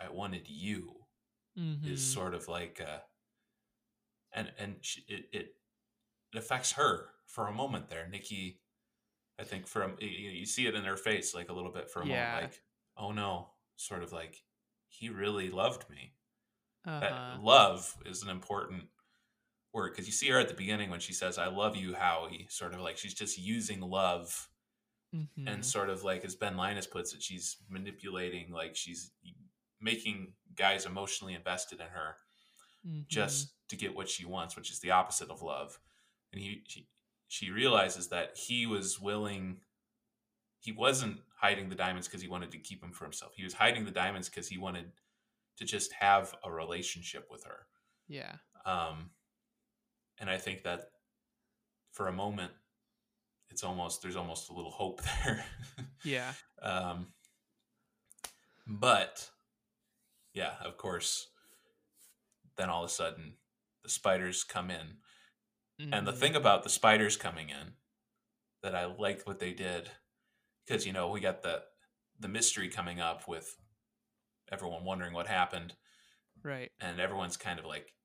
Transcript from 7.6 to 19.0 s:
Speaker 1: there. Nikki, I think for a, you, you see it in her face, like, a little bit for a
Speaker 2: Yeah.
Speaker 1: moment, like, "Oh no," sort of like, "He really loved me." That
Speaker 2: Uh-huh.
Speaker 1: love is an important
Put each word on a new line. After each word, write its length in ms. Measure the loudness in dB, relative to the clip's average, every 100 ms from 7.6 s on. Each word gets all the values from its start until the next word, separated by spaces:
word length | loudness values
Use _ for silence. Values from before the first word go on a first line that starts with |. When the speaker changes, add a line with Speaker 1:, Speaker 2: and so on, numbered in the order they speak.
| 0 -2 -6
Speaker 1:
there. 200 | -8 -8
Nikki, 540 | -10 -8 -6 -8 -10 _ _ _ _ _ _ _ -14
I 60 |
think 220 | -10 -8 -4
for 140 | -2
a, 140 | -2 -4
you, 300 | -6 -6 -8
you 160 | -6 -2
see 200 | 2 2
it 80 | 2
in 80 |
her 120 | -2 0
face, 360 | 2 2 0
like, 160 | -4 -6
a 40 |
little 180 | -6 -6
bit 180 | -6 -6
for 120 | -4
a 40 | 0
Speaker 2:
Yeah. 220 | 2 2
Speaker 1:
moment, 0 |
like, 300 | 0 -4 -10 _ _ _ -8
"Oh 160 | -4
no," 400 | -2 -2 -2 -6 _ _ -12
sort 260 | -8 -6
of 80 | -6
like, 320 | -8 -10 -14 _ _ _ _ _
"He 220 | -12 -8
really 400 | 0 2 2 0
loved 400 | 2 2 2 -8
me." 260 | -16 -18 _ _ _ _ _ _ _ -6 -2
That 240 | 0 -2
Speaker 2:
Uh-huh. 160 | -6 2
Speaker 1:
love 560 | 12 12 12 8 -4 -8 -10
is 160 | -8
an 80 | -6
important 580 | -6 -4 -4 -4 -8 -12 _